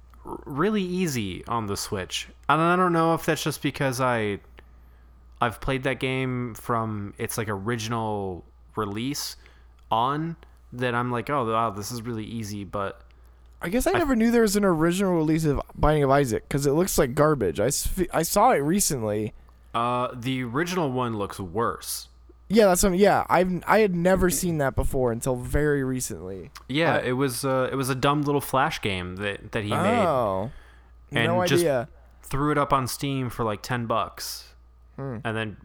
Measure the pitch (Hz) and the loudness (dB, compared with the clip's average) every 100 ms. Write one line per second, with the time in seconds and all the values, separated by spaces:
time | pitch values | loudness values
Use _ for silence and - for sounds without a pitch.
0 | - - - - - 135 196 214 180 180 | -20 -20 -14 -14 -8 -2 0 0 0 0
1 | 180 127 98 87 - 117 104 98 - 104 | 0 0 -4 -6 -4 -4 -2 -4 -4 -6
2 | 104 - - - - 151 170 180 185 165 | -4 -8 -10 -8 0 2 4 4 4 4
3 | 165 165 - 151 156 - 147 - 139 123 | 4 2 0 0 -2 -2 -4 -2 -2 0
4 | 127 120 104 98 - - - - - - | 0 2 0 -4 -8 -20 -20 -20 -20 -20
5 | - - - - 120 - - 135 135 123 | -20 -20 -20 -4 -4 -2 -4 -2 -2 -2
6 | 131 131 131 127 123 107 - 117 113 107 | -2 -2 -2 -4 -6 -8 -4 -2 -2 -4
7 | 101 - 110 - 107 98 98 120 110 120 | -8 -8 -8 -6 -4 -4 -4 -4 -4 -4
8 | 110 104 98 87 - - - - 104 104 | -4 -4 -4 -8 -12 -20 -10 -6 -4 -4
9 | 127 143 - - - - - - - 110 | -4 -6 -8 -12 -20 -20 -20 -20 -2 0
10 | 127 147 165 165 - - - 123 127 120 | 2 0 -4 -8 -16 -20 -16 -4 -2 0
11 | 123 120 113 143 113 113 113 101 101 120 | 0 -2 -2 -2 0 2 0 -2 -8 -8
12 | 113 113 107 117 104 104 98 104 98 - | -8 -8 -8 -8 -8 -8 -8 -6 -6 -8
13 | - - - - - - 170 233 311 359 | -18 -20 -20 -20 -20 -12 -2 0 2 2
14 | 302 240 226 233 220 202 202 160 170 180 | 2 4 4 4 4 4 2 4 2 2
15 | 196 170 156 160 160 131 - - 147 156 | 2 2 2 2 2 0 -4 0 2 4
16 | 139 143 135 107 - 139 143 147 185 - | 4 4 4 0 -2 -2 2 2 2 2
17 | 139 151 147 147 95 78 117 - - - | 2 4 4 4 0 0 0 0 -2 -2
18 | 180 143 165 202 240 185 143 196 - 139 | -2 0 0 4 4 4 2 2 0 0
19 | 110 104 107 - - - - 113 120 123 | -2 -2 -2 -6 -20 -20 -8 -2 0 0
20 | 123 127 127 131 123 127 175 185 147 127 | -2 -4 -4 -4 -2 -2 -2 0 0 0
21 | 120 110 98 - 92 92 110 85 - - | -2 -2 -4 -6 -6 -2 -2 -4 -8 -10
22 | - - - - - 214 202 175 202 180 | -12 -20 -20 -20 0 4 6 6 2 4
23 | 202 135 - 151 185 175 - 208 214 175 | 6 4 4 2 2 0 2 4 4 2
24 | 170 190 180 - 180 160 135 127 135 135 | 2 4 2 2 0 0 0 0 0 2
25 | 123 113 135 123 123 143 151 143 131 127 | 2 0 -2 -4 -2 0 2 2 0 -4
26 | 123 90 90 95 82 - - 139 165 110 | -6 -8 -10 -12 -14 -16 -4 0 2 2
27 | 123 127 139 120 139 131 127 135 135 131 | 0 0 0 0 0 0 0 0 -2 0
28 | 143 151 143 143 - 131 151 - 107 95 | 2 2 0 -2 0 0 0 -2 -4 -4
29 | 90 92 104 98 107 120 104 143 190 240 | -6 -6 -6 -6 -6 -6 -2 0 2 2
30 | 180 135 110 95 113 - - - - - | 2 2 0 -2 -4 -10 -20 -20 -20 -20
31 | - 131 113 - 180 175 175 131 - - | -6 0 2 2 2 2 4 0 -2 -10
32 | - - - 139 147 147 139 139 123 - | -20 -20 -6 -2 0 2 2 2 0 -4
33 | 143 135 127 - 113 104 - 123 117 113 | -4 -4 -4 -2 -2 -4 -4 -4 -2 -2
34 | 90 - - - - - - - - - | -2 -6 -10 -12 -16 -20 -20 -20 -20 -12
35 | 139 110 117 110 110 90 | -10 -8 -6 -4 -6 -8